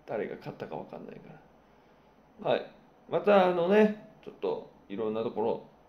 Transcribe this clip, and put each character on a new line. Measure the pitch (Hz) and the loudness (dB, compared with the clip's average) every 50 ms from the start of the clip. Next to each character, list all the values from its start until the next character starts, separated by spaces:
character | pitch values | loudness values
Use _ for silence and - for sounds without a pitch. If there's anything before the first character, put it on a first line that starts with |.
| _ | _
誰 | - 131 104 90 | -8 -6 -4 -4
が | 71 71 | -6 -8
買 | - - - | -10 -12 -14
っ | - | -12
た | - - | -12 -10
か | - 76 | -10 -10
わ | 76 - | -10 -10
か | - - | -12 -14
ん | - - | -14 -14
な | - - | -16 -16
い | |
か | - - - - - - - - _ _ _ _ _ _ _ _ _ _ _ _ _ _ _ _ - 202 | -18 -18 -20 -20 -20 -20 -20 -20 _ _ _ _ _ _ _ _ _ _ _ _ _ _ _ _ -6 -2
ら。 | 151 | 0
は | 117 | 0
い。 | - - - - - - - _ _ _ - | 0 -2 -6 -16 -20 -20 -20 _ _ _ -4
ま | 147 170 | -4 0
た | 170 208 202 196 180 | 4 6 6 6 6
あ | 180 175 | 6 4
の | 175 170 | 2 2
ね、 | 185 202 214 214 208 208 - - - - - - | 4 6 6 6 6 4 -2 -12 -20 -20 -20 -18
ち | - | -18
ょ | |
っ | - | -10
と | - 98 90 - - - - - - - | -6 -4 -4 -4 -4 -6 -12 -20 -20 -16
い | - 98 | -10 -6
ろ | 107 113 107 | -4 -4 -2
ん | 110 | -2
な | 113 113 | -4 -4
と | 120 | -4
こ | - 104 | -4 -2
ろ、 | 110 113 - - - - - _ _ | -2 -2 -2 -4 -8 -14 -20 _ _